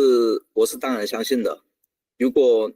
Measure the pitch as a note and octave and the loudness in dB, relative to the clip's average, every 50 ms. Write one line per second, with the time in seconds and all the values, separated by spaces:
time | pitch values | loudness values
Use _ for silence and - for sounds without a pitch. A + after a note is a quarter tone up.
0 | C#3 C3 B2 A#2+ A#2 A2+ G#2+ - _ _ - G#2+ A2+ - - B2+ - C3+ B2+ A2 | 4 4 4 2 2 0 -2 -4 _ _ -2 -2 -2 -2 -2 -8 -6 -6 -4 -4
1 | G#2 - - A2+ A2+ - C3+ A#2+ G#2+ - - - _ _ _ _ _ _ _ _ | -6 -6 -6 -6 -4 -2 -2 -2 -2 -4 -6 -8 _ _ _ _ _ _ _ _
2 | _ _ _ - B2 C3 B2+ D3+ C3 B2 A#3 A2 G#2+ - - | _ _ _ -4 -4 0 2 2 4 4 4 2 0 -4 -6